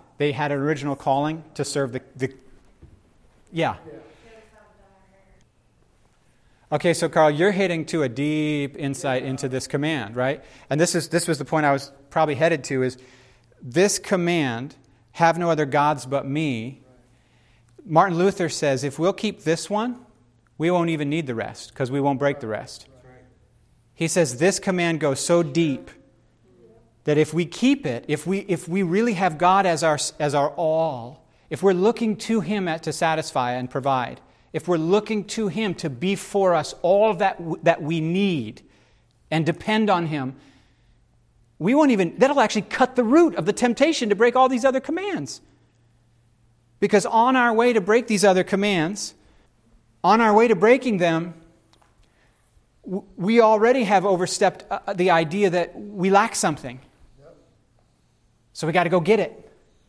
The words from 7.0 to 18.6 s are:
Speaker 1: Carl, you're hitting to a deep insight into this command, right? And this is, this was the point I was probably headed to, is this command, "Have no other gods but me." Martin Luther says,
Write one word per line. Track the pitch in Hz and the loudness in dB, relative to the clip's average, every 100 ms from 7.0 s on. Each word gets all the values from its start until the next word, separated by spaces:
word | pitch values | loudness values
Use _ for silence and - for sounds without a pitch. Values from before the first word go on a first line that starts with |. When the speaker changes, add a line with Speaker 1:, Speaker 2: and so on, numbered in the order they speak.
| 165 | 0
Speaker 1:
Carl, | 170 156 | 4 4
you're | 147 190 | 4 2
hitting | 190 190 165 151 | 2 0 -2 -4
to | 165 | -2
a | 135 | -2
deep | 117 147 156 151 147 139 - | -2 -2 -2 -2 -2 -4 -6
insight | 143 135 143 131 | -8 -4 -2 -2
into | 131 131 135 | -4 -6 -6
this | 127 - | -6 -6
command, | 143 147 151 101 120 | -4 -2 -4 -6 -4
right? | 131 151 - - - | -4 -4 -10 -20 -6
And | 147 | 0
this | 175 | 0
is, | 175 - | 0 -2
this | 156 - | -4 -2
was | 147 | -4
the | |
point | 139 160 147 | -2 0 2
I | |
was | 139 - - _ | 0 -4 -18 _
probably | 170 156 131 | -2 0 0
headed | 160 160 | 0 0
to, | - 135 | -2 -2
is | 127 127 - - - _ _ _ | -2 -4 -16 -20 -20 _ _ _
this | 127 139 202 202 | -6 0 2 0
command, | - 190 175 175 139 117 139 - _ _ _ | -2 -2 0 0 -2 -4 -10 -14 _ _ _
"Have | - 165 165 | 0 2 2
no | 170 | 0
other | 156 147 | 0 2
gods | 147 147 147 127 | 2 2 0 -4
but | 139 139 | -6 -4
me." | 143 156 117 117 135 _ _ _ _ _ _ _ _ _ - | -4 -2 -4 -6 -12 _ _ _ _ _ _ _ _ _ -20
Martin | 240 156 190 165 | 0 2 4 2
Luther | 190 190 165 | 0 0 -4
says, | - | -2